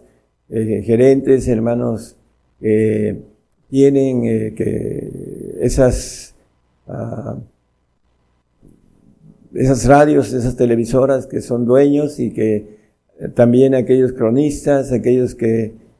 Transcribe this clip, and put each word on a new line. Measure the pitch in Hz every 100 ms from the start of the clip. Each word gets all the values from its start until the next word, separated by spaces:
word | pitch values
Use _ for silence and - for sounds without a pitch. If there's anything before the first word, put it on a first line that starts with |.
| _ _ _ _ -
eh, | 113 110 101 101
gerentes, | 113 135 135 131 131 127
hermanos, | 113 117 120 120 110 - _ _ _ _ _
eh, | 110 107 110 107 104 98 - _ _ _ -
tienen, | 135 139 139 135 127 117
eh, | 113 110 113
que | 110 - - - - - - - - -
esas, | 123 139 131 - - - - _ _ _ _ _ -
ah, | - 113 117 107 - 113 _ _ _ _ _ _ _ _ _ _ _ _ _ _ _ _ _ - - _
esas | - 131 127 120
radios, | 143 151 147 113
esas | 127 120 120
televisoras | 120 117 113 135 135 135 -
que | 117
son | - 120 120
dueños | 131 143 143 147 147
y | 117
que, | - 110 104 107 - _ _ _ -
eh, | 139 -
también | 120 123 135 131
aquellos | 123 131 127
cronistas, | 127 113 127 151 147 151 139 120
aquellos | 120 117 127 123 -
que | 113 113 107 - _